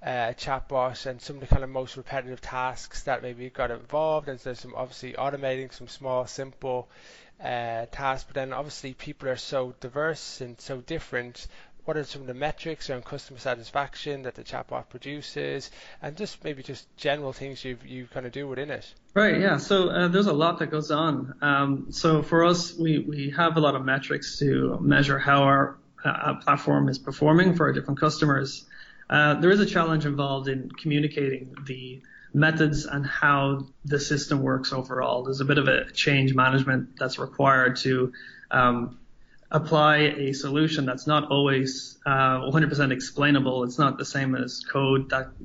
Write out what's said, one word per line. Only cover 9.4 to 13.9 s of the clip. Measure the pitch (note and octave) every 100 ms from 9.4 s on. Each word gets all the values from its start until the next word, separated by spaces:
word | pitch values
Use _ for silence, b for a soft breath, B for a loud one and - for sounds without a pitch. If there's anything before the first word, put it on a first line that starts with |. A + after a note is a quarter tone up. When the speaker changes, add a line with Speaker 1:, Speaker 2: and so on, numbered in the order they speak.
| - C#3 B2+ -
Speaker 1:
diverse | B2 C3+ D#3 D3+ - -
and | B2 A#2
so | - C3
different. | B2+ D#3+ - B2 B2 B2 - b b - -
What | D#3
are | C#3
some | C#3+
of | C3
the |
metrics | B2 D3 D3+ E3 - -
around | B2+
customer | - C#3 - B2+
satisfaction | C3+ A#2+ A2 C#3+ C3+